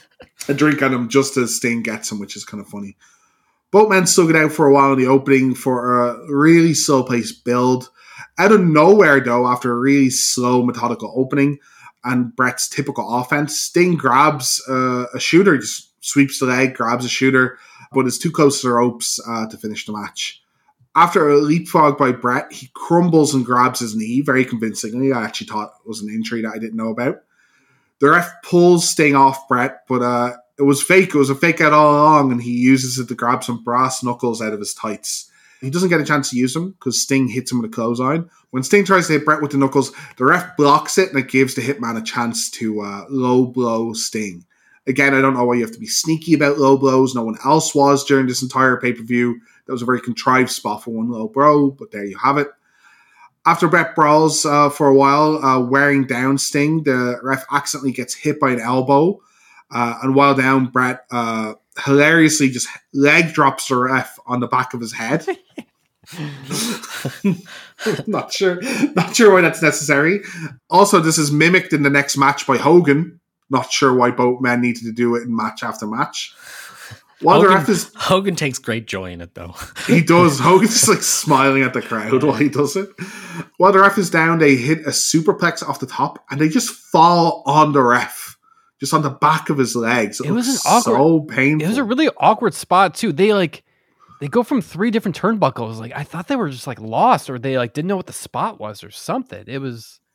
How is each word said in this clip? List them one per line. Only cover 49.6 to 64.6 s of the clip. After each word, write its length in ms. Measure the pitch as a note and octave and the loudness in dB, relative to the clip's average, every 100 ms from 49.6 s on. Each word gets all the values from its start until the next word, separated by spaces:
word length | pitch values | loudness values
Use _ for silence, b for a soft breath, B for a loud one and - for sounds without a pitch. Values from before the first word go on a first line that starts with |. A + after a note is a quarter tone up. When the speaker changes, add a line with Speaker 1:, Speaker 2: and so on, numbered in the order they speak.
| - | -10
Speaker 2:
That 60 | |
was 80 | B2 | -8
a 20 | A#2+ | -4
very 160 | A#2+ | -4
contrived 480 | B2+ A2 C3 B2+ B2 | -4 -4 0 2 0
spot 340 | - G#2+ G#2 | -2 -8 -8
for 80 | A#2+ | -8
one 180 | A2+ A#2 | -8 -6
low 180 | A2+ A2 | -6 -6
blow, 420 | C3+ D3 D3 C#3 | 2 4 4 2
but 220 | C3+ A2+ | -2 -16
there 120 | G#2 G2+ | -12 -12
you 120 | F#2 | -4
have 200 | C3 C#3+ | -2 0
it. 80 | C#3+ _ b b b b b b b _ E3 | -4 _ b b b b b b b _ -2
After 220 | - E3+ | 0 2
Bret 260 | E3+ - E3 | 2 0 0
brawls, 500 | D3 D3+ D#3+ D3 D3+ | 4 4 2 0 0
uh, 240 | D3 C#3+ | 2 2
for 180 | - C#3+ | 2 4
a 60 | C3+ | 6
while, 480 | C#3 C#3+ D3+ D#3 C3 | 4 4 2 0 0
uh, 140 | C3 | 0
wearing 460 | B2 C#3 C#3+ C#3 C3 | 2 2 2 2 0
down 300 | B2 C3+ C#3 | -2 -2 -2
Sting, 440 | - D3 D3 D#3+ | -2 -2 0 0
the 360 | D3+ B2+ B2 A#2+ | 0 -2 -2 -4
ref 240 | C3 C3 - | -6 -6 -4
accidentally 400 | C#3 - C#3+ C3+ | -6 -4 -6 -6
gets 240 | B2+ A#2 - | -6 -10 -6
hit 240 | D3+ D3 | -6 -2
by 100 | C3+ | -2
an 80 | A#2+ | -2
elbow. 600 | A2+ C3 C3 C#3 E3+ G3+ b b b b _ | -2 -2 2 2 2 -2 b b b b _
Uh, 280 | A#2 A#2 A#2 | -4 -4 -4
and 140 | C3+ C#3 | 0 2
while 180 | C#3 | 4
down, 320 | C3+ C3 C3+ B2 | 2 2 2 0
Bret, 400 | B2+ B2+ B2 _ | -2 -2 -4 _
uh, 420 | B2 A2+ A2 G#2+ - _ - C#3 | -6 -4 -6 -8 -12 _ -10 0
hilariously 640 | C#3 D3 E3 D#3 D3+ C3+ | 4 4 4 4 2 -2
just 180 | A#2+ - B _ | -2 -10 B _
leg 420 | C#3 C#3+ E3 E3 | 0 2 4 2
drops 340 | - C#3 - - | 2 0 0 -4
the 80 | B2 | -2
ref 420 | B2+ C3 - - - | 0 -2 -4 -16 -8
on 140 | B2 | -6
the 80 | A#2+ | -2
back 260 | B2+ | -4